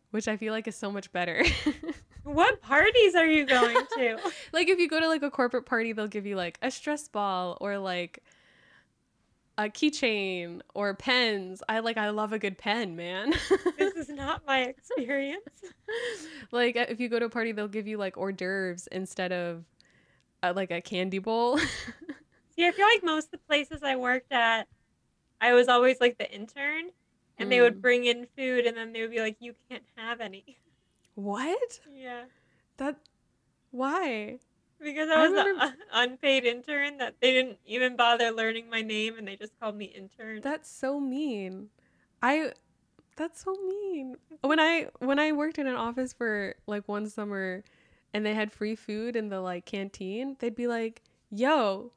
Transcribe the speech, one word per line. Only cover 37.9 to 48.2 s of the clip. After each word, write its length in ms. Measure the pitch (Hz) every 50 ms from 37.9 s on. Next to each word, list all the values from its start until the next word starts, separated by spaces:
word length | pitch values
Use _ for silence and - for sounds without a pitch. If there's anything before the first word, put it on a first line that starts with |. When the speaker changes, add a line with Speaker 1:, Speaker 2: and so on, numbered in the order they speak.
| 247
Speaker 2:
bother 360 | 233 240 233 240 233 233 233
learning 380 | 226 226 220 220 226 226 233 233
my 120 | 233 220
name, 360 | 220 214 214 214 220 226 226
and 100 | 226 214
they 80 | 196 196
just 200 | 196 208 208 - _
called 160 | 233 214 208
me 100 | 208 202
intern. 580 | - - 202 190 196 _ - 220 220 220 214 214
Speaker 1:
That's 260 | 277 302 311 - -
so 300 | - - - 262 285 285
mean. 720 | 277 262 254 285 311 285 233 202 190 185 185 190 208 214 _ _ _ _ _ _ _ _ _ _
I, 320 | - - 294 311 311 - - - _ _ _ _ _ _ _ _ _ _ _
that's 280 | - 320 339 - - -
so 100 | 381 381
mean. 640 | 392 392 370 381 415 415 392 349 294 269 254 247 - _ _ 311 -
When 180 | - 269 311 320
I, 300 | 311 320 339 330 - - - -
when 200 | 247 262 277 285
I 120 | 302 311 302
worked 260 | 285 302 320 320 311
in 80 | 277
an 80 | 262 247
office 380 | 247 226 233 240 254 262 254 -
for, 420 | _ 240 226 214 208 196 196 - - _
like, 200 | - 208 208 202
one 200 | - 208 208 214
summer 560 | 208 - 226 208 208 202 196 190 185 180 190 - _ _ _ _ _ _ _ _ _ -
and 120 | 208